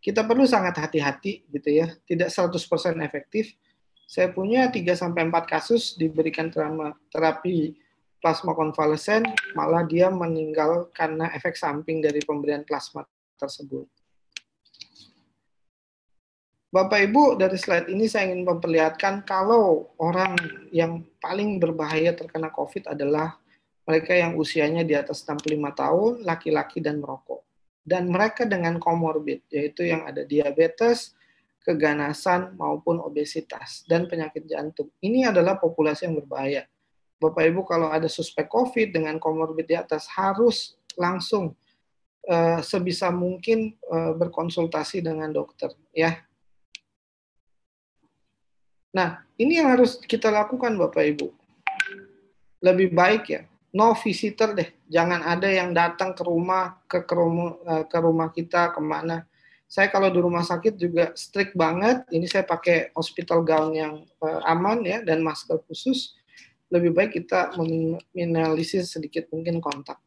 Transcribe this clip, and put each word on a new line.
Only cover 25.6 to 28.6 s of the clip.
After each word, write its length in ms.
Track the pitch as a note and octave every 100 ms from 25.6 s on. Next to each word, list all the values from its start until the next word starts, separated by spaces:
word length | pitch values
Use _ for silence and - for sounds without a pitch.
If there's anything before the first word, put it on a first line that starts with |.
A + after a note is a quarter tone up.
| D3
tahun, 400 | C#3 C#3 E3 G#3+ A#3+
laki-laki 560 | G3 E3 E3 D3+ D3 -
dan 200 | D3+ D3
merokok. 440 | C#3+ C#3 _ - _ _ _ _ -
Dan 240 | F3+ F3+
mereka 320 | F3+ G#3+ -
dengan 400 | A#3 F#3+